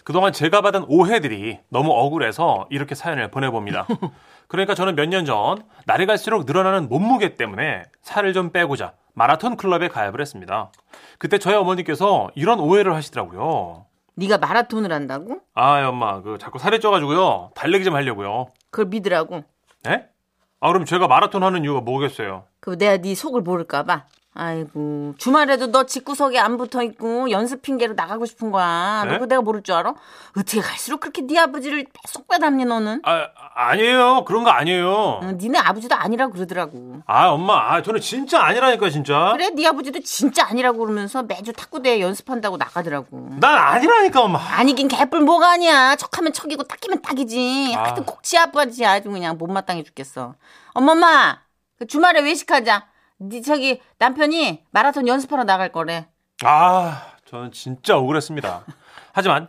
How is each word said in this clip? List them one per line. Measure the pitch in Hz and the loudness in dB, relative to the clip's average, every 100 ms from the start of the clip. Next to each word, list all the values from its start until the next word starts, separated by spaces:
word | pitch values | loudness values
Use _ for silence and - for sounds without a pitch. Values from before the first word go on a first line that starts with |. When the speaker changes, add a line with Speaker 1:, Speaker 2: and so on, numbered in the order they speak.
Speaker 1:
그동안 | - 170 190 | -4 2 2
제가 | - 185 202 | 2 2 4
받은 | 202 196 151 | 2 -2 2
오해들이 | 160 180 233 143 104 107 98 _ | 4 4 2 -2 -6 -8 -12 _
너무 | 123 151 | -2 0
억울해서 | 117 143 160 117 120 165 104 - | 2 0 -2 -4 0 -2 -2 -4
이렇게 | 139 139 135 | -8 -8 -8
사연을 | 170 143 107 | -6 -6 -6
보내봅니다. | 135 135 117 101 95 95 226 170 - | -4 -4 -4 -6 -8 -6 -6 -8 -12
Speaker 2:
<laughs> | _ _ _ | _ _ _
Speaker 1:
그러니까 | 170 196 | -4 -2
저는 | 190 190 151 | -2 -2 0
몇 | 156 | -2
년 | 185 | -2
전 | 151 110 113 196 - _ - | -2 -2 -2 -4 -10 _ -2
날이 | 117 190 | 0 2
갈수록 | 208 - 214 131 | 0 0 -2 0
늘어나는 | 170 190 190 135 | 0 2 0 -2
몸무게 | 135 220 254 196 - | -2 2 2 0 -2
때문에 | 113 98 156 101 87 _ | -6 -4 -4 -6 -10 _
살을 | - 208 196 | -6 -2 0
좀 | 185 175 | 0 -2
빼고자 | 180 165 123 90 _ _ | -2 -2 -2 -8 _ _
마라톤 | - 123 156 233 233 | 0 2 2 0 -4
클럽에 | 190 175 262 | -2 0 -2
가입을 | 120 104 107 | -4 -6 -6
했습니다. | 139 98 92 104 98 _ _ - - _ | -10 -10 -8 -8 -8 _ _ -20 -20 _
그때 | 156 196 | -2 0
저희 | 180 | 2
어머니께서 | 208 185 185 165 147 202 175 98 | 2 2 -2 -2 0 2 2 0
이런 | 143 175 233 | -4 -4 -2
오해를 | 151 202 190 160 | 2 2 2 -2
하시더라고요. | 143 123 90 90 143 139 87 85 _ _ _ - | -6 -10 -10 -6 -4 -4 -8 -14 _ _ _ -8
Speaker 2:
네가 | 196 208 | -2 0
마라톤을 | 147 214 233 220 202 | 2 0 0 -4 -4
한다고? | 151 135 139 196 339 _ | -4 -6 -10 -10 -14 _
Speaker 1:
아, | - 131 143 135 | 0 2 4 0
엄마, | 123 110 98 | -2 -4 -4
그 | 98 107 | -10 -12
자꾸 | - 131 | -12 -4
살이 | 170 220 | -2 2
쪄가지고요. | 214 190 143 160 180 101 90 | 2 2 2 2 2 0 -6
달리기 | - 147 190 | -8 0 0
좀 | 185 | 0
하려고요. | 143 135 101 101 113 123 _ _ | -2 -2 -6 -6 -8 -10 _ _
Speaker 2:
그걸 | - 196 | -6 -4
믿으라고? | 220 190 175 160 175 147 _ _ _ | -4 -2 -2 -2 -10 -14 _ _ _
Speaker 1:
네? | 117 - - _ _ _ _ _ | -4 -4 -6 _ _ _ _ _
아, | 147 | 0
그럼 | 185 | 0
제가 | 151 175 175 | 0 0 4
마라톤 | 135 202 202 | 4 4 2
하는 | 185 180 | 0 0
이유가 | 147 139 | -2 -2
뭐겠어요? | 117 131 139 - 104 95 _ _ | -2 -2 -4 -4 -8 -10 _ _
Speaker 2:
그 | - 180 | -12 -2
내가 | 202 196 | 2 2
네 | 185 | -2
속을 | 190 311 247 | -6 -4 -4
모를까 | 170 180 165 143 | -2 -4 -2 -4
봐. | 160 165 - _ _ | 0 -2 -4 _ _
아이고, | - 165 165 151 147 147 147 147 143 | -10 -8 -6 -8 -8 -6 -6 -8 -6
주말에도 | 247 294 285 262 247 | 0 2 2 0 2
너 | 254 | 0
집구석에 | 254 269 - 277 277 247 | 0 -6 -10 -2 0 2
안 | 214 240 | 0 -2
붙어 | 240 254 | -4 -4
있고 | 233 - 226 240 262 | -6 -6 -6 -4 -2
연습 | 202 240 269 | -2 -2 -6
핑계로 | - 262 233 | -6 -2 -2
나가고 | 202 170 220 | -2 -6 -6
싶은 | 233 _ 220 | -8 _ -4
거야. | 190 175 170 185 214 | 0 0 0 -2 -2
Speaker 1:
네? | 202 | -2
Speaker 2:
너 | |
그거 | 180 254 | -4 0
내가 | 262 | 0
모를 | 220 214 | 0 -6
줄 | 196 | -2
알아? | 170 190 294 - - - 196 | -2 -2 -6 -18 -20 -10 -8
어떻게 | 190 214 | -4 -2
갈수록 | - - - 294 | -4 -8 -8 -8
그렇게 | 302 359 262 | -6 -8 -2
네 | 330 | 2
아버지를 | 320 285 269 294 269 - - | 2 0 -6 -8 -8 -16 -18
쏙 | - - | -18 -2
빼닮니 | 349 311 269 247 | 0 2 2 0
너는? | 233 214 233 | -2 -2 -4
Speaker 1:
아, | 226 165 143 _ - 117 | 0 0 -2 _ -12 -2
아니에요. | 120 180 226 254 247 262 254 | 0 4 4 6 6 4 2
그런 | 214 | 2
거 | 240 | 4
아니에요. | 131 156 180 175 202 196 107 | 4 4 0 2 2 0 -2
Speaker 2:
응, | 185 180 | -6 -6
니네 | 214 311 | 0 2
아버지도 | 175 202 233 - | 2 0 -2 -2
아니라고 | 165 233 262 | 0 -2 -2
그러더라고. | 180 180 180 160 127 123 131 - | -4 -6 -6 -6 -10 -16 -18 0
Speaker 1:
아, | 113 175 | 4 4
엄마, | 151 190 180 110 | 4 2 2 2
아, | 165 | 0
저는 | - 226 | 0 -4
진짜 | - 247 285 330 | -4 -8 0 4
아니라니까, | 160 220 254 220 190 | 4 4 2 2 0
진짜. | 147 135 143 180 | -2 0 2 2
Speaker 2:
그래, | 247 370 | 2 -2
네 | 302 320 | 0 0
아버지도 | 285 277 262 | 0 -6 -10
진짜 | - - 277 - 262 | -8 -2 0 2 0
아니라고 | 240 254 226 | 2 0 0
그러면서 | 220 208 202 262 | -4 -4 -4 -8
매주 | 220 185 214 | -8 -10 -10
탁구대회 | - - 311 254 226 | -14 -12 -4 0 0
연습한다고 | 185 202 - 247 214 175 | 0 -4 -8 -6 -6 -4
나가더라고. | 120 175 165 143 - 131 127 139 | -6 -6 -6 -8 -10 -16 -14 2
Speaker 1:
난 | 254 294 | 4 6
아니라니까, | 151 - 330 466 381 277 | 4 4 4 4 6 4
엄마. | 214 160 | 4 0
Speaker 2:
아니긴 | - 165 254 262 277 | -2 2 2 2 0
개뿔 | 262 269 330 | 0 0 2
뭐가 | 294 339 349 | 4 6 6
아니야. | 349 339 294 262 285 | 6 4 6 6 2
척하면 | - - 320 | -2 -4 -4
척이고 | - 302 294 | -4 -8 -8
딱이면 | 269 - - 370 | -10 -10 -6 -6
딱이지. | - 269 240 240 247 269 269 214 | -4 -6 -4 -2 -2 -2 -2 -2
Speaker 1:
아. | |
Speaker 2:
하여튼 | 233 240 | -2 -4
꼭 | - - | -8 -10
지 | - 339 | 2 4
아버지 | 330 294 262 240 220 | 4 2 0 2 2
아주 | 202 202 | 2 0
그냥 | 196 170 165 | -6 -4 -6
못마땅해 | 165 196 190 175 | -4 -4 -4 -8
죽겠어. | 151 - 135 - 123 - _ - _ | -8 -16 -14 -12 -12 -14 _ -20 _
엄마, | - 277 | 2 4
엄마, | 330 339 302 185 127 _ _ _ _ | 6 6 6 4 0 _ _ _ _
그 | 226 | -6
주말에 | 294 359 330 | 2 4 4
외식하자. | 285 320 - 294 226 202 - _ _ _ | 2 -2 2 2 4 0 0 _ _ _
네 | 196 233 | -14 -10
저기 | 254 294 262 254 _ _ | -2 0 0 -2 _ _
남편이 | 240 269 302 330 254 156 _ | 0 2 0 2 -2 -4 _
마라톤 | 196 262 285 247 | 2 2 2 0
연습하러 | 262 262 285 | 0 -2 -2
나갈 | 220 190 185 | 2 0 0
거래. | 165 160 170 160 _ _ - | -4 -4 -6 -10 _ _ -2
Speaker 1:
아, | 123 151 180 185 175 139 - _ | 4 6 6 4 0 -8 -16 _
저는 | _ 120 120 | _ -14 -14
진짜 | - 127 131 - 170 | -14 -12 -8 2 2
억울했습니다. | 131 156 147 151 98 87 - - _ | 4 -2 -4 -8 -8 -10 -14 -20 _
<laughs> | - - | -20 -6
하지만 | - 190 147 | -2 0 0